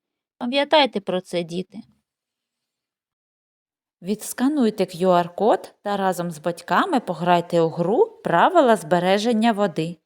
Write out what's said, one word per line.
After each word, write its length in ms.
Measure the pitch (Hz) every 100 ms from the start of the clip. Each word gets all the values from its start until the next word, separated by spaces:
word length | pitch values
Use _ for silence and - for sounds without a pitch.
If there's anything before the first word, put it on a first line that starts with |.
| _ _ _ _
Пам'ятайте 640 | 240 277 285 311 269 202
про 200 | - 180
це, 220 | - 175
діти. 360 | 165 175 185 208 - _ _ _ _ _ _ _ _ _ _ _ _ _ _ _ _ _ _ _ _ _
Відскануйте 840 | 175 208 - - 262 302 220 214
Q 160 | 185 160
R-код 760 | 185 175 170 - 208 339 - _
та 140 | 208 202
разом 340 | 190 180 175
з 80 | 151
батьками 600 | 175 170 - 185 381 277
пограйте 600 | - 160 175 175 170 170
у 80 | 165
гру 380 | 160 170 254 440 -
«Правила 520 | - 170 247 349 262 220
збереження 760 | 160 175 180 202 220 220 233
води». 440 | 202 202 160 165 185